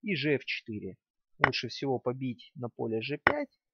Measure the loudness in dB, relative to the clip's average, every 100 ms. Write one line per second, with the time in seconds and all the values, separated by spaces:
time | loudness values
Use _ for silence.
0 | -2 0 2 2 0 -8 -6 -8 -8 -12
1 | _ _ _ _ 2 4 -4 -4 0 0
2 | 0 -2 -4 -6 -10 -10 -10 -4 -2 -2
3 | -2 2 4 2 -4 _ _